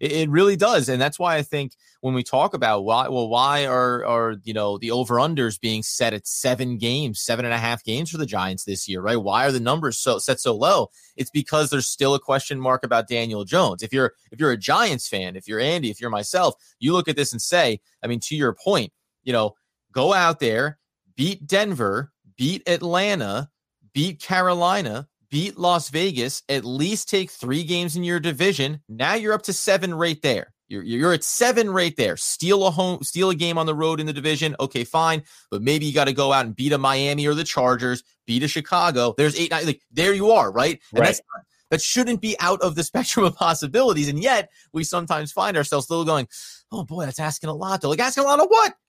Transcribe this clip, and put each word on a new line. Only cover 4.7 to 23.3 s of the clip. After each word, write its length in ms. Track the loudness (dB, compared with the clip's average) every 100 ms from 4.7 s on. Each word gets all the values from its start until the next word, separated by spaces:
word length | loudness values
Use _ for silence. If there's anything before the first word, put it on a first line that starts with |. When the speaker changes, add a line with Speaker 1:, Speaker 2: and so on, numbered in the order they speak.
| -2
Speaker 1:
the 120 | -4
over-unders 680 | -2 0 2 2 0 -2 -2
being 240 | -4 -4
set 300 | -4 -2 0
at 120 | -2 -6
seven 520 | -4 -2 0 -2 -4
games, 420 | -2 -2 -4 -6
seven 240 | -4 -2
and 100 | -2
a 40 | -2
half 260 | -2 -4
games 260 | -4 -4 -4
for 60 | -6
the 100 | -4
Giants 380 | -2 -4 -4
this 240 | -6 -8 -6
year, 120 | -6
right? 220 | -2 -2
Why 240 | 0 2 2
are 60 |
the 80 | 2
numbers 380 | 0 0 -2 -2
so, 200 | 0 0
set 220 | 0 -2
so 160 | 0 2
low? 320 | 4 4 0 _ _ -10
It's 140 | -4
because 400 | -4 0 0 2
there's 160 | 0 -2
still 280 | 0 2
a 40 | 0
question 400 | 0 -2 0 -4
mark 240 | 0 0
about 240 | 2 0 0
Daniel 380 | -4 -2 -6
Jones. 400 | -2 2 2 -2
If 80 | -4
you're, 220 | 0 0 -2 _
if 80 | -2
you're 100 | 0
a 60 | 0
Giants 500 | 2 2 2 -2 -4
fan, 300 | -4 -6 -8
if 100 | -8
you're 140 | -2
Andy, 300 | 0 0 -4
if 100 | -6
you're 100 | -6
myself, 440 | -6 -2 0 0 -2 _ _
you 120 | 0
look 140 | 0 0
at 80 |
this 160 | -2 -2
and 120 | -4
say, 360 | 0 2 2 0 _ _
I 60 | -6
mean, 100 | -6
to 140 | -6
your 180 | -2 0
point, 400 | 0 0 0 -2 _ _ _
you 100 | -2
know, 220 | 0 0 -4 _ _ _
go 200 | 0 2
out 280 | 4 2 2
there, 380 | 0 0 -2 -6 _ _ _
beat 320 | -4 -2 -2 -2
Denver, 640 | 0 0 0 -2 -2 -6 _ _ -4
beat 300 | -4 -2 -2
Atlanta, 840 | -2 0 0 0 -2 -2